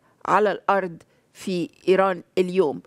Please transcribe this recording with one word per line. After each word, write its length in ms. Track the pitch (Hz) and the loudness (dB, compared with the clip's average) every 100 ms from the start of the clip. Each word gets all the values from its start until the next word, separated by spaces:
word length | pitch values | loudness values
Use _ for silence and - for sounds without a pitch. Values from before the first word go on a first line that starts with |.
| _ _ - | _ _ -2
على 260 | 185 208 | 0 0
الأرض 500 | - - 196 180 165 _ _ _ | -2 0 0 -2 -8 _ _ _
في 380 | - - 180 160 _ 160 | -14 -6 -4 -6 _ 0
إيران 340 | 185 196 175 - - | 2 2 -2 -6 -4
اليوم، 440 | 185 180 156 90 | 0 2 0 -2